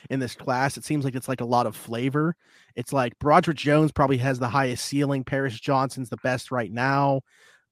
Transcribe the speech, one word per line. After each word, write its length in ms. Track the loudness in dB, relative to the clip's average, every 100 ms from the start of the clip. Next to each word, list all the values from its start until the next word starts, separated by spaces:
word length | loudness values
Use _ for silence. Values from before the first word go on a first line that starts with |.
| -6
in 120 | -4
this 160 | -4 -6
class. 400 | -4 0 0 -2
It 80 |
seems 200 | -4 -2
like 120 | -2 -4
it's, 100 | -6
like, 140 | -6
a 40 |
lot 220 | 2 2 2
of 80 |
flavor. 600 | -4 -8 -4 -2 0 0 -2 _ _ _ -12
It's 160 | -4
like 260 | 0 0 -2
Broderick 380 | 4 6 6 0
Jones 340 | 2 4 4
probably 280 | 2 2 2
has 200 | 0 0
the 100 | 0
highest 360 | 0 0 -2
ceiling. 400 | -4 -2 0 -2
Paris 340 | -2 -2 -2 -4
Johnson's 520 | 0 0 0 -4 -10
the 60 | -4
best 340 | -2 -2 -4
right 180 | -4 -4
now. 520 | -2 0 2 2 0 -4 _ -20 _ _